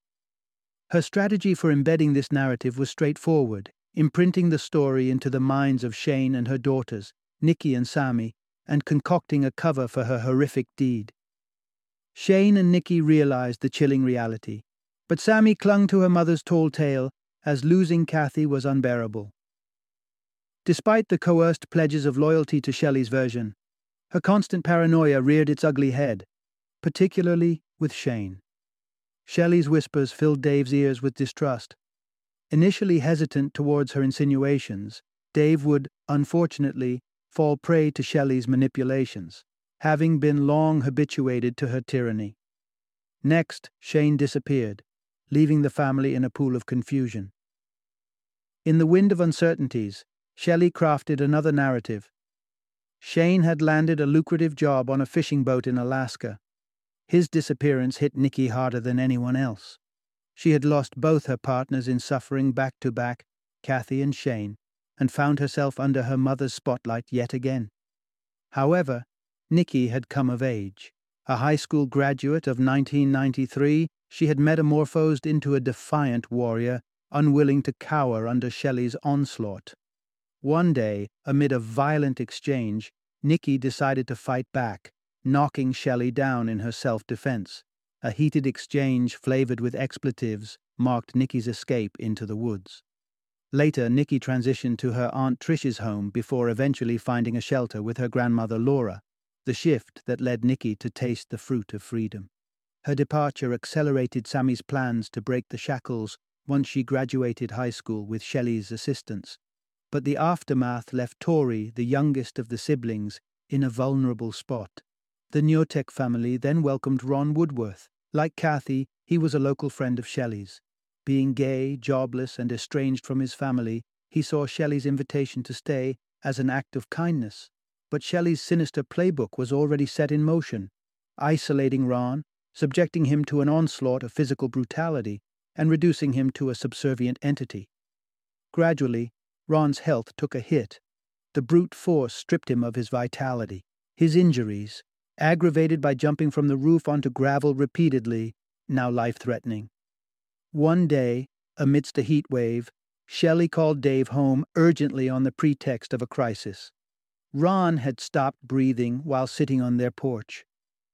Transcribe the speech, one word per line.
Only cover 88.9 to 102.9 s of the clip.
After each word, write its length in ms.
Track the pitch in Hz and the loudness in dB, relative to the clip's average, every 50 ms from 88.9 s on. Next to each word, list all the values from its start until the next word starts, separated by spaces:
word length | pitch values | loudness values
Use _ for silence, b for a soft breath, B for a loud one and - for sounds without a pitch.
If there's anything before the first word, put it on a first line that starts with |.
| 131 123 123 120 - | 0 0 0 -2 -4
flavored 440 | - - 135 131 131 135 120 127 113 | -4 -2 0 0 0 0 0 -2 -2
with 140 | 117 123 120 | -4 -4 -4
expletives 800 | - 135 131 - - - 139 113 - - 113 107 104 107 110 - - _ _ _ - | -4 -6 -6 -6 -6 -4 -4 -4 -4 -4 -6 -6 -6 -10 -14 -20 -20 _ _ _ -2
marked 360 | 123 127 127 120 - - - | 0 0 0 -2 -2 -2 -2
Nikki's 320 | 123 131 127 - 127 107 | -2 0 0 -2 -4 -4
escape 480 | 120 110 - - - 135 120 107 101 - - | -4 -6 -6 -4 -4 -2 -2 -2 -4 -6 -8
into 260 | - 110 107 - 113 | -6 -6 -4 -4 -6
the 120 | 101 107 | -8 -6
woods. 460 | 107 117 120 107 98 92 - - - _ _ _ _ _ _ _ _ _ _ _ _ _ _ - | -6 -4 -4 -6 -6 -10 -14 -20 -20 _ _ _ _ _ _ _ _ _ _ _ _ _ _ 0
Later, 380 | 139 147 156 147 - 120 117 | 2 2 2 2 0 0 2
Nikki 280 | 120 139 147 - 147 131 | 2 2 2 2 0 -2
transitioned 600 | - - 131 127 117 127 131 - - 127 117 - | 0 0 -2 0 0 0 0 0 -2 -4 -2 -2
to 140 | - 127 113 | -2 -2 -2
her 180 | 123 123 117 - | 0 -2 -2 -2
Aunt 280 | 135 131 131 123 123 | -2 -2 -2 -2 -2
Trish's 380 | - - 165 156 - 135 113 - | -2 -2 -2 0 0 -2 -4 -4
home 300 | 107 113 104 104 101 101 | -4 -6 -4 -4 -6 -4
before 400 | 98 117 110 - 139 123 120 120 | -4 -6 -4 -2 -2 0 0 0
eventually 480 | 113 107 135 143 135 - 123 117 117 | 0 0 0 0 0 0 -2 -2 -2
finding 400 | 113 - - 123 120 117 117 117 | -2 -2 -2 -2 -2 -2 -2 -2
a 60 | 120 - | -4 -4
shelter 400 | - 139 131 123 113 - 107 104 | -2 -2 -2 -2 -4 -6 -8 -8
with 160 | 113 117 - | -6 -6 -4
her 100 | 127 120 | -4 -2
grandmother 500 | 107 127 120 120 117 113 113 107 117 113 | 0 0 0 0 0 0 -2 -2 -4 -2
Laura. 440 | 117 131 139 139 120 104 92 101 - _ _ _ _ _ _ _ - | 0 0 0 0 0 -2 -6 -10 -16 _ _ _ _ _ _ _ -6
The 80 | - 120 | -6 -4
shift 500 | - - 165 147 117 - _ - - _ | -2 0 0 0 0 -2 _ -20 -12 _
that 140 | - 123 120 | -6 -4 -2
led 240 | 127 127 123 110 113 | -2 -2 -2 0 0
Nikki 300 | 123 131 - - 117 107 | 0 0 0 -2 -4 -6
to 120 | - - 120 | -6 -8 -10
taste 400 | - - 131 123 117 - - - | -8 -6 -4 -4 -4 -6 -8 -12
the 100 | - 107 | -14 -10
fruit 360 | - - 131 120 101 - - | -6 -4 -4 -4 -4 -6 -12
of 80 | 104 - | -14 -12
freedom. 460 | - - 113 110 107 - 104 95 - _ _ _ _ _ _ _ _ _ _ - | -8 -6 -6 -6 -6 -8 -12 -16 -18 _ _ _ _ _ _ _ _ _ _ -6
Her 100 | - | -4